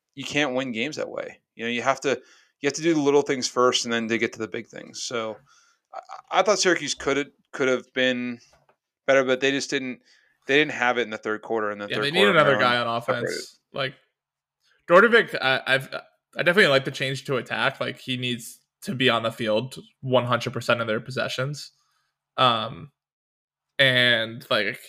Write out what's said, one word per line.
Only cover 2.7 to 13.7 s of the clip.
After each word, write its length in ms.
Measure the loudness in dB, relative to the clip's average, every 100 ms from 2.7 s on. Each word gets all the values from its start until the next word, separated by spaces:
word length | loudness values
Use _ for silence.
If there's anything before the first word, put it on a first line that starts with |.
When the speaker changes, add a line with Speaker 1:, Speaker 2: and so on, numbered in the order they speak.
Speaker 1:
to 80 | -2
do 120 | 0 2
the 40 |
little 200 | 4 4
things 260 | 2 -2 -4
first 380 | 2 2 2 -2
and 80 |
then 140 | -4 -2
to 100 | -2
get 160 | -2
to 60 | -4
the 80 | -10
big 200 | -10 -12
things. 360 | -16 -18 -14
So 340 | -8 -6 -8 -10 _ _ _ _ _
I, 460 | -18 -16 -18 -2 2
I 20 |
thought 180 | 2 2
Syracuse 360 | 2 2 -2 -6
could 220 | -2 -2
have, 120 | -4 _ _
could 160 | -2 0
have 260 | 0 -2
been 460 | -2 0 0 -6 -10 _ _ _ _ _ _ 2
better, 180 | 4
but 160 | 4 2
they 100 | 2
just 180 | 0 -2
didn't, 300 | -4 -6 -10 _ _ _ _ 0
they 100 | 2
didn't 140 | 2
have 260 | 0 0 0
it 40 |
in 80 | -2
the 60 | -4
third 240 | -6 -6
quarter. 260 | -4 -4 -4
And 100 | -6
the 60 | -6
Speaker 2:
Yeah, 80 | -4
Speaker 1:
third 80 | -2
Speaker 2:
they 60 |
need 80 | 2
Speaker 1:
quarter, 100 | 4
Speaker 2:
another 260 | 6 6 4
Speaker 1:
Maryland 280 | 4 2 0
Speaker 2:
guy 60 |
on 80 | -2
Speaker 1:
separated. 240 | -2 -4 -4
Speaker 2:
offense. 320 | -6 -10 -18 _